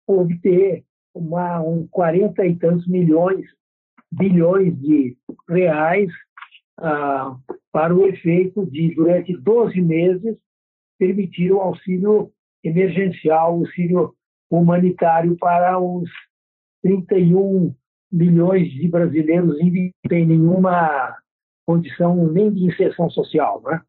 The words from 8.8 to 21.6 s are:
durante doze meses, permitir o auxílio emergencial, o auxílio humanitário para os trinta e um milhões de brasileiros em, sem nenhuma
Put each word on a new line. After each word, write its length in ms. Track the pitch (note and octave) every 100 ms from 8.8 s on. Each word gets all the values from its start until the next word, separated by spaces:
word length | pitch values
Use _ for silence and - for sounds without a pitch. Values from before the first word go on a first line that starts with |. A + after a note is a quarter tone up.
| E3 D#3
durante 420 | D#3+ F3 E3+ C#3
doze 420 | B2+ A#3 G3+ F3
meses, 560 | F3 D#3+ F3+ F#3 A3+ G#3+ _ _ _ _ _ -
permitir 540 | F#3 G3+ F#3 - F3+
o 80 | G3
auxílio 720 | F#3 E3+ - F3+ G3+ G#3+ - _ _ _
emergencial, 920 | E3 E3 F#3+ E3+ F#3+ E3+ D#3 D#3+ E3 E3+
o 40 |
auxílio 560 | - - E3+ F3+ - _ _ _ -
humanitário 880 | E3 E3+ F3 F3+ F3+ E3+ E3 E3+ F3
para 420 | F3 F3 F3+ F#3
os 300 | F3+ F3+ E3+ - - _ _ _ _ _
trinta 360 | F#3 F#3+ F3 G3
e 160 | F3
um 400 | F#3 G3 F#3+ D#3+ B2+ _ _ _
milhões 580 | F3 F3 E3+ F3 F#3+ C#3+
de 180 | C3 E3+
brasileiros 720 | E3+ E3+ D3 D#3 F3 E3+ D3
em, 320 | F3 F3+ F3+ - -
sem 200 | F3 E3
nenhuma 920 | D#3+ D#3+ F#3 F#3 F3 E3 C#3 B2+ - _ _ _ _